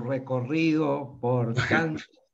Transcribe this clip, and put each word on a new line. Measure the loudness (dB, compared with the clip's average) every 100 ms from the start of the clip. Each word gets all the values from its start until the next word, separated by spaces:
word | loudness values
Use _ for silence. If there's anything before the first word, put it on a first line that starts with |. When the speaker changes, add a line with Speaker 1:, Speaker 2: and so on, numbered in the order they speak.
| -4
Speaker 1:
recorrido | -4 -2 -4 0 2 2 4 2 0 -4 -4
por | 0 2 2 0
Speaker 2:
<laughs> | 2 2 0 -4 -10
Speaker 1:
tantos | _ _